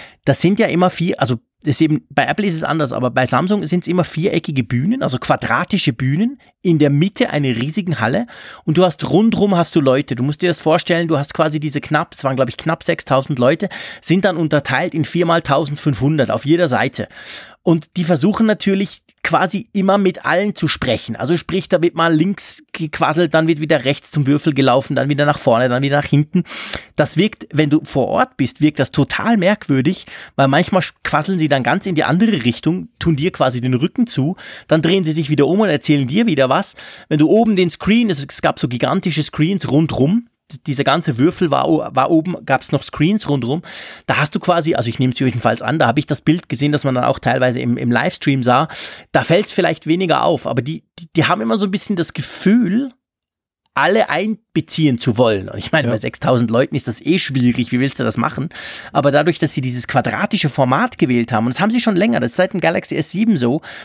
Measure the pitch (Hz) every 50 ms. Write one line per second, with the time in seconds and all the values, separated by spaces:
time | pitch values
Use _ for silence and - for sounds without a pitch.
0 | - - - _ _ - 127 - - 175 202 196 220 156 135 175 185 180 - -
1 | 165 185 - - - 110 123 113 - _ _ _ - 151 131 - 160 151 151 -
2 | - _ 143 - 131 - - - 214 202 165 156 151 139 147 160 151 117 - -
3 | 123 123 123 127 127 123 - 135 160 185 208 208 165 147 175 180 - - 175 180
4 | 151 - - 156 165 - - 165 - - 147 135 117 - 127 120 139 190 247 269
5 | - 139 127 123 - - 143 120 - - 117 131 180 - - 180 - 151 117 -
6 | 135 131 139 165 220 247 285 - _ _ _ _ - 185 165 151 151 143 143 143
7 | 170 202 - - 247 - - 147 143 131 120 113 131 147 160 214 180 180 131 113
8 | 110 113 143 202 240 - - - - - - - _ - 151 170 185 180 - -
9 | - - - 180 220 226 220 170 202 208 190 175 165 - - 165 139 135 127 139
10 | 143 - 127 123 123 147 147 - 185 175 165 - - - 160 175 - - 175 165
11 | 170 165 165 139 139 - - - 160 156 151 156 151 151 139 151 - - 156 151
12 | 165 - - - - 131 135 127 131 - - - - 156 165 - - - 165 -
13 | - - 139 135 135 - 151 120 120 131 160 165 208 185 - - - - - -
14 | - - 160 196 185 196 175 156 165 151 151 147 - - 135 131 175 180 - 160
15 | 151 - - 170 175 170 165 170 - - 139 143 165 139 147 - - 151 131 -
16 | 127 143 160 151 127 107 104 113 - 139 160 170 180 143 123 101 117 135 - -
17 | 104 - - - - - - - - - - _ _ 180 165 165 - - - 180
18 | 175 160 175 139 143 202 202 - 226 214 214 - - 196 196 196 202 - - -
19 | _ _ _ _ - - 170 156 180 190 - 190 - - - 202 185 190 190 202
20 | 196 185 180 - - 131 156 180 202 208 - - - 147 - - - 127 113 107
21 | - - 113 - 120 131 175 165 - - 156 190 - - 190 160 165 170 - 170
22 | 165 165 160 156 170 196 202 - - - - - - _ - - 160 151 - -
23 | 151 139 151 170 180 160 - 160 160 160 165 147 165 156 165 139 117 135 143 -
24 | - - - 151 139 131 143 147 - 160 143 135 135 131 120 135 131 - 147 131
25 | 131 139 147 139 147 147 151 - - 135 117 113 127 123 123 127 139 139 143 143
26 | 143 - - 143 151 - - 185 165 - - - - - - - - - _ -
27 | 151 131 - 156 196 214 - - - - - 143 156 147 147 156 - - - 143
28 | 120 - - - - - _ - 135 120 - - 143 151 147 - 135 - - -
29 | 135 - - - 101 220 233 208 170 185 208 - - - 143 131 127 160 185 -
30 | - - - - - - _ - 139 135 139 160 175 - 202 185 151 - - _
31 | - - - 151 156 - 190 175 156 143 139 135 117 120 143 196 - 196 175 156
32 | - - 147 180 226 226 208 143 117 123 117 - - 156 175 185 165 - _ -
33 | - 170 160 131 151 185 - - 143 131 123 123 117 127 127 117 143 - - -
34 | 240 - - - 131 151 185 - - - - - - - 156 160 147 165 190 196
35 | 180 156 151 165 156 135 151 139 143 135 175 208 220 190 147 143 - - 151 143
36 | 135 120 143 208 233 226 156 135 131 127 135 175 202 - - - - - - -
37 | - - 160 151 151 156 196 214 233 226 208 180 185 170 - - - 180 214 240
38 | 240 208 170 135 143 143 - - - 143 139 - - 127 123 117 151 123 147 -
39 | - 185 147 156 147 - - - 151 175 202 180 - - 127 151 165 151 - -
40 | 131 151 202 240 233 - _ _ _ - - - - - 135 117 135 - 139 170
41 | 170 - 127 113 135 175 180 - 185 156 139 131 131 160 160 151 - - - 131
42 | 135 147 165 160 160 180 175 - - - 135 127 - - 151 139 - - - -
43 | 147 170 214 214 - - 147 139 117 117 139 175 - - - - - - - -
44 | - - - - 147 147 - 196 - 185 175 170 156 165 160 - 110 117 113 -
45 | 131 131 120 - 135 127 - 120 - 117 110 110 - 110 143 160 139 117 117 151
46 | 139 - 147 - - - 160 175 - - 143 - 143 151 147 139 - 139 127 123
47 | 120 123 135 - - 131 123 131 127 127 120 123 123 120 120 120 127 120 120 117
48 | 135 170 - - - 151 139 135 120 123 123 131 156 - - - - - - -
49 | - _ - 139 - - 160 196 208 - - - 180 160 160 - - 151 165 180
50 | 190 170 147 - 60 156 165 - - - 123 127 120 143 165 - - _ _ -
51 | 175 - - 165 147 - 175 196 220 226 226 208 202 196 190 202 - - 208 175
52 | 160 - - - 131 - - - - 185 214 247 233 170 190 240 277 262 - _
53 | _ _ _ _ _ _ _ _ _ _ _ _ _ _ _ 131 143 165 202 226
54 | - - 139 160 202 214 220 - _ _ - 160 147 - - - 156 143 127 113
55 | - 135 107 110 127 113 107 98 92 - - 101 - - - 156 131 120 113 107
56 | 120 120 - - - 143 131 117 120 107 113 117 139 - 151 139 - - 113 -
57 | - 143 175 180 - - 135 135 123 123 120 127 120 - 127 123 131 139 - -
58 | 120 113 - 120 117 147 - - 135 165 - - - - - - - - - 147
59 | 143 143 135 147 151 175 156 - 165 147 - 147 127 127 123 123 120 - - 135
60 | - 120 107 147 190 - - 196 - 143 - - 135 123 127 156 233 247 - -
61 | 170 131 123 120 117 - 120 107 113 123 131 - 190 214 233 247 - 220 202 170
62 | 202 233 233 - - 117 - - 180 190 - 180 160 165 175 190 - - 147 143
63 | 160 - - 185 226 233 208 143 123 117 135 160 - - - -